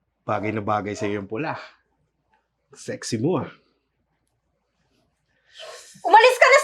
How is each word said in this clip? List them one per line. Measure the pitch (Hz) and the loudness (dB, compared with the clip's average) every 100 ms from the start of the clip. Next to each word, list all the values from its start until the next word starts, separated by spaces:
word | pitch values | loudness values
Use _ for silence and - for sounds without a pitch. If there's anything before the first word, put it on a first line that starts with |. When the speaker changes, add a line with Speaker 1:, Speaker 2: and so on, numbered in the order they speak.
| _ _ - | _ _ -8
Speaker 1:
bagay | 104 104 | -6 -4
na | 110 | -6
bagay | 104 104 101 | -4 -4 -4
sa'yo | 101 104 104 | -8 -6 -8
yung | 98 | -8
pula. | 113 156 127 - _ _ _ _ _ _ _ _ _ _ | -8 -8 -10 -16 _ _ _ _ _ _ _ _ _ _
Sexy | - - - - 110 | -20 -16 -14 -8 -4
mo | 139 175 | -2 -4
ah. | 175 - _ _ _ _ _ _ _ _ _ _ _ _ _ _ _ _ _ _ _ - - - - - | -6 -14 _ _ _ _ _ _ _ _ _ _ _ _ _ _ _ _ _ _ _ -20 -20 -20 -20 -10
Speaker 2:
Umalis | 339 427 494 - | 4 6 6 4
ka | 508 | 4
na, | 571 | 6